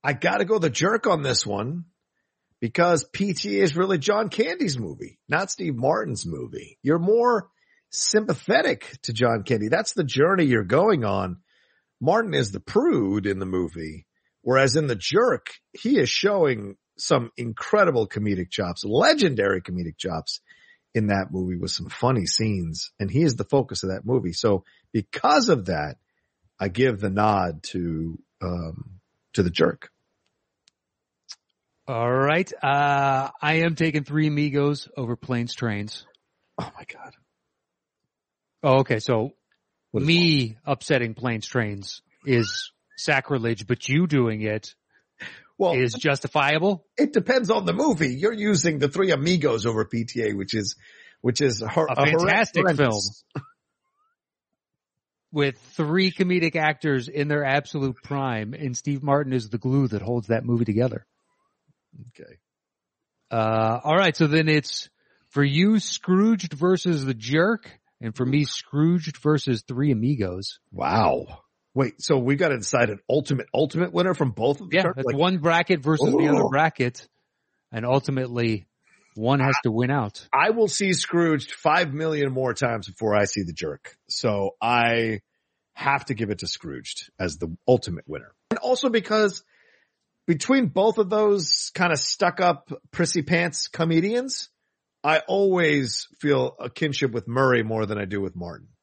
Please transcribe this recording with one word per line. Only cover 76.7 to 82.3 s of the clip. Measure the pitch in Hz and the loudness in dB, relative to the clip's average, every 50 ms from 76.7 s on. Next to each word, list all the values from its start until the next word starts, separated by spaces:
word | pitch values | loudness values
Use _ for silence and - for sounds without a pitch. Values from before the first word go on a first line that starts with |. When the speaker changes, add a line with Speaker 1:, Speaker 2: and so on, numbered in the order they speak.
| - - 127 123 - - - _ _ _ _ _ _ _ _ _ _ _ _ _ | 2 0 -2 -2 -2 -8 -20 _ _ _ _ _ _ _ _ _ _ _ _ _
Speaker 2:
and | 120 113 113 | -8 -6 0
ultimately | 123 131 139 - - 139 131 131 123 120 120 120 117 110 98 - _ _ _ _ _ _ _ _ _ _ | 2 0 2 0 0 -4 -4 -4 -4 -2 -2 0 0 0 -2 -6 _ _ _ _ _ _ _ _ _ _
one | 107 110 123 139 139 | -4 2 2 2 4
has | 131 139 135 - - | 4 2 0 0 0
to | 123 | 0
win | 110 113 123 123 | 0 0 0 0
out. | 143 143 113 101 - - - _ - | 0 -2 -2 -4 -8 -12 -6 _ 2
Speaker 1:
I | 135 160 220 | 4 4 4
will | 226 233 220 | 4 2 0
see | 185 - - 202 190 180 | 0 0 -2 0 0 0
Scrooged | 139 - - 165 170 170 165 156 139 - - | -2 -2 -2 0 2 2 2 2 0 -2 -8
five | - - - 156 156 180 180 147 135 | -16 -2 0 2 2 2 0 -2 -4
million | 151 160 160 156 147 143 135 | -4 -4 -2 -2 -2 -2 -2